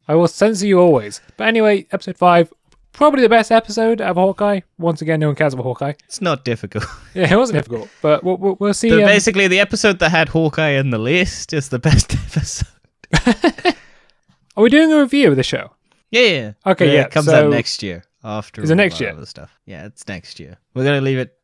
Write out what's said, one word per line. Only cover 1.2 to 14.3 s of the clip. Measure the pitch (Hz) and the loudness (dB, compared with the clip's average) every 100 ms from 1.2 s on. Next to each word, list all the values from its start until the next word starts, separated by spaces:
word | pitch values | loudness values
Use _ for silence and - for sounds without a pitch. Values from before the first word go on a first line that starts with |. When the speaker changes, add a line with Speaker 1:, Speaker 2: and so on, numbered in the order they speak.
| - - | -20 -4
Speaker 1:
But | 214 | -2
anyway, | 226 214 202 - | 2 2 0 -2
episode | 190 - - | -10 -10 0
five, | 180 170 165 _ _ _ _ | 4 4 2 _ _ _ _
probably | - 294 285 | 0 2 4
the | 233 | 4
best | 226 214 | 4 2
episode | 226 220 214 226 233 | 0 0 -2 -2 -2
of | 196 180 | -2 0
Hawkeye. | 190 185 208 196 - - | 0 0 -2 -2 -6 -6
Once | 170 156 | -4 -4
again, | 160 160 | -4 0
no | 151 | -2
one | 139 | -2
cares | 151 131 | -6 -6
about | |
Hawkeye. | 127 120 143 143 _ | -8 -8 -8 -10 _
Speaker 2:
It's | - | -8
not | 180 139 - | -6 -4 -6
difficult. | 117 101 107 - - | -8 -8 -10 -10 -14
<laughs> | - 185 | -14 -4
Speaker 1:
Yeah, | 170 | 0
it | 196 | 2
wasn't | 254 160 | 2 -2
difficult, | 117 117 113 _ | -6 -10 -12 _
but | 151 151 | -2 0
we'll, | 180 180 | -2 -2
we'll, | 196 190 | -4 -2
we'll | 202 202 | -4 -2
see, | 233 | 2
Speaker 2:
But | 220 | 4
Speaker 1:
um, | 202 | 4
Speaker 2:
basically, | 208 214 190 190 | 4 2 0 0
the | 185 | 2
episode | 202 214 214 185 | 0 0 0 2
that | 160 | 0
had | 170 156 | 0 0
Hawkeye | 160 160 - 156 139 | 0 -2 -2 -2 0
in | 139 | -2
the | 113 | -4
list | 117 175 180 - - | -2 -2 -2 -6 -8
is | 156 139 | -8 -6
the | 123 | -4
best | 160 151 - | 2 2 2
<laughs> | - - | -6 -6
episode. | - - - - _ _ _ - | -6 -6 -8 -10 _ _ _ -4
Speaker 1:
<laughs> | 165 - 220 320 - 370 - _ _ _ _ _ | -2 0 0 -2 -2 -4 -4 _ _ _ _ _